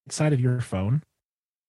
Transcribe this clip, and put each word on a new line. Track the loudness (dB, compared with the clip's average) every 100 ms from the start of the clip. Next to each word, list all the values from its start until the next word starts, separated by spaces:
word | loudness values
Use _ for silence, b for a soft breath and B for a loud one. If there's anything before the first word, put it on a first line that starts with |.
| -10
side | 0 2
of | 2
your | 2 0
phone, | -2 -2 0 -2 -4 _ _ _ _ _